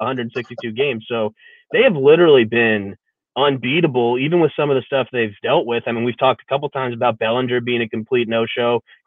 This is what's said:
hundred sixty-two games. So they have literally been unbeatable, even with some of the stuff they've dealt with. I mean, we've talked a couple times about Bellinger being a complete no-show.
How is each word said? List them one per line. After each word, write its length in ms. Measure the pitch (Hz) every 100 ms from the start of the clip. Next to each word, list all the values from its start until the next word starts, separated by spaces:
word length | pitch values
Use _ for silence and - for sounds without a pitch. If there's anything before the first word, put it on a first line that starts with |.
hundred 300 | 110 131 117
sixty-two 380 | 127 117 120 120
games. 340 | 110 143 117 110
So 240 | 117 107 107 - _ _
they 100 | 165
have 140 | 262 165
literally 480 | 135 165 175 139 113
been 520 | 120 117 107 98 95 _ _ _ -
unbeatable, 840 | 143 135 127 151 170 123 117 123
even 180 | 139 175
with 140 | 156 -
some 140 | 147
of 60 | 135
the 60 |
stuff 260 | 113 139 123
they've 220 | 127 110 101
dealt 240 | 113 143 127
with. 160 | 117 117
I 40 |
mean, 120 | 113 120
we've 140 | 117
talked 240 | 131 120
a 100 | -
couple 160 | 139 143
times 260 | 143 131 117
about 240 | 120 110
Bellinger 420 | 113 120 127 123
being 220 | 120 120
a 60 | 113
complete 400 | 113 110 127 113
no-show. 540 | 113 113 - 120 120 - _